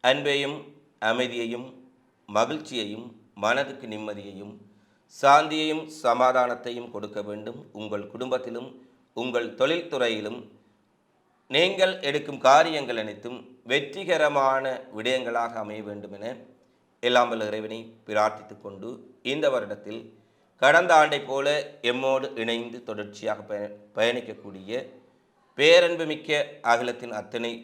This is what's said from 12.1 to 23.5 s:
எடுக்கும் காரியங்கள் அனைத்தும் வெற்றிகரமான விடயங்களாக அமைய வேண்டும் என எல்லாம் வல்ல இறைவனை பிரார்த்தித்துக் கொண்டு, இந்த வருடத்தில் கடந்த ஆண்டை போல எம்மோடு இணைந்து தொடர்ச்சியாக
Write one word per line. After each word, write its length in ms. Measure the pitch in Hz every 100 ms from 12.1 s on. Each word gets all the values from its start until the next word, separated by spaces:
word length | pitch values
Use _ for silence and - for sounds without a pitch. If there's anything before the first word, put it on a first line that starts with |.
எடுக்கும் 340 | 147 147 135 131
காரியங்கள் 540 | 143 165 156 131 117
அனைத்தும் 360 | 107 104 117 120 - - -
வெற்றிகரமான 920 | 135 208 196 180 165 151 143 135 135 135 127 - 107
விடயங்களாக 640 | 117 131 117 117 117 117
அமைய 180 | 104 107 104
வேண்டும் 260 | 104 98 98
என 100 | 107 131 - _ _ _ _ _ 120
எல்லாம் 200 | 123 120
வல்ல 140 | 113 107
இறைவனை 300 | 107 107 113 113 - -
பிரார்த்தித்துக் 580 | 107 107 110 - 98
கொண்டு, 240 | 101 98 107 131 - - 123
இந்த 140 | 143 151
வருடத்தில் 480 | 104 101 104 101 113 113 _ _ _ _ _
கடந்த 300 | 131 160 180 160
ஆண்டை 200 | 151 143 139
போல 180 | 135 139 147 - - 120
எம்மோடு 360 | 123 131 135 135 135
இணைந்து 360 | 113 117 120 120 120
தொடர்ச்சியாக 560 | 107 104 101 107 104 104